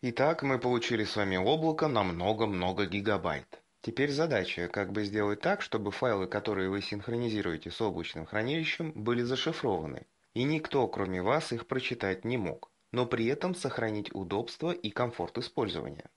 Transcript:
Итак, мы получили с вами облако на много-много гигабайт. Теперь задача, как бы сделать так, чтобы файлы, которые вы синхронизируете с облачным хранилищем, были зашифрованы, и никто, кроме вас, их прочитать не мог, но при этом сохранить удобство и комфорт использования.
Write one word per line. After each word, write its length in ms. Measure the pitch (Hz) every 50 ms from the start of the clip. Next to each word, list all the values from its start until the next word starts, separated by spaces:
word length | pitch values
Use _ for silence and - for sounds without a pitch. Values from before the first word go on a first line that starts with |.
| -
Итак, 380 | 127 113 - 127 151 165 165 -
мы 160 | 139 135 123
получили 460 | 117 127 123 120 117 - 120 110 107
с 100 | 95 -
вами 220 | 107 104 98 95 92
облако 500 | 92 104 147 160 160 160 156 160 160 151
на 160 | 135 110 101
много-много 840 | 92 87 85 87 98 110 107 113 110 101 92 90 90 95 95 101 92
гигабайт. 760 | 85 101 98 110 104 95 82 87 78 69 65 _ - - _ _ _ _
Теперь 320 | _ - 113 - 135 -
задача, 560 | 139 139 160 170 143 107 92 82 - - 87 85
как 240 | - 101 101 95
бы 140 | 98 104 104
сделать 340 | 101 104 107 104 101 104 104
так, 220 | - 160 196 202
чтобы 300 | - - - 110 104 101
файлы, 360 | 101 - - 127 113 98 95 90
которые 400 | - 104 104 - 104 95 95 95
вы 140 | 95 101
синхронизируете 880 | 98 - - 104 101 - 117 117 120 117 110 107 95 92 82 80 - 82
с 80 | 85 -
облачным 460 | 113 107 87 87 85 - - 80 80
хранилищем, 680 | - - 104 110 123 147 165 160 156 - - 170 160
были 300 | 151 - 107 113 120 120
зашифрованы, 840 | 120 120 131 127 - 160 165 - - 131 98 85 80 78 65 - - _ _ _ _ _ _
и 100 | 110 123
никто, 420 | 143 156 156 156 - - 143 123 107
кроме 320 | - - 101 95 92 90
вас, 320 | 90 101 131 156 156 - 123
их 140 | 113 - _
прочитать 580 | - 131 127 - 127 117 - 98 95 92 -
не 100 | 113 123
мог, 340 | 123 101 85 - - - - _ _ _ _
но 140 | - 120 123
при 220 | 117 127 113 113 113
этом 280 | 135 147 - 180 180
сохранить 580 | - - - - - 117 110 107 104 101 - -
удобство 580 | 98 95 87 98 101 117 117 - - - -
и 180 | - - - 107
комфорт 480 | 98 - 123 123 117 - - 85 - -
использования. 720 | 131 - - - 127 101 87 78 69 64 73 76 - - _